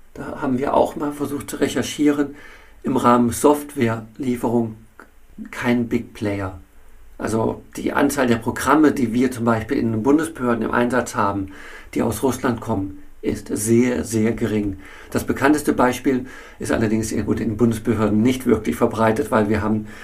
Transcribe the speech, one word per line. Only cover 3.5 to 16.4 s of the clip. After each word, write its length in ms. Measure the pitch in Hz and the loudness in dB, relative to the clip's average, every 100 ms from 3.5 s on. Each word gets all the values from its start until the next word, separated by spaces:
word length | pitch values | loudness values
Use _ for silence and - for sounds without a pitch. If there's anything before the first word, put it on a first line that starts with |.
| 147 - 139 113 113 110 - 131 120 120 117 110 110 - - - - - - - | 2 -2 -2 -2 -2 -8 -8 -4 -2 0 0 -2 -6 -20 -20 -20 -20 -20 -18 -14
kein 380 | - 120 120 117 | -4 0 2 2
Big 260 | 117 - | -2 -4
Player. 460 | - 104 98 92 - - - - - - - | -6 -4 -4 -6 -10 -20 -20 -20 -20 -20 -8
Also 440 | 127 110 120 - - - | -4 0 -2 -4 -10 -6
die 160 | - | -2
Anzahl 360 | - 139 139 123 | 2 2 2 2
der 80 | 117 | 2
Programme, 560 | 123 - 131 151 147 | 0 -2 4 6 6
die 200 | 113 113 | 4 0
wir 200 | 120 127 | 2 0
zum 120 | 117 | 0
Beispiel 340 | 117 110 - 127 | 0 0 0 0
in 120 | 117 | 0
den 120 | 110 | 0
Bundesbehörden 600 | 123 156 156 - 123 110 | 4 4 2 -2 -2 0
im 60 | 110 | 0
Einsatz 460 | 120 120 123 117 127 | 0 2 0 -2 -2
haben, 320 | 101 101 92 - - - - | -2 -2 -6 -10 -18 -18 -8
die 80 | 139 | -2
aus 200 | 113 110 | -2 0
Russland 380 | 131 120 131 117 | -2 0 -2 -2
kommen, 420 | 120 98 95 - - - | -2 -4 -4 -10 -16 -8
ist 280 | - - - | -6 -6 -6
sehr, 520 | - 110 117 123 120 | -4 2 4 4 0
sehr 280 | 110 110 110 | -2 0 0
gering. 440 | 110 113 107 101 95 - - - | 0 -2 0 -2 -6 -14 -20 -6
Das 140 | 120 | -4
bekannteste 480 | - 120 135 151 151 | -2 0 2 2 0
Beispiel 540 | 120 123 123 147 127 - - | 2 2 2 0 -2 -4 -14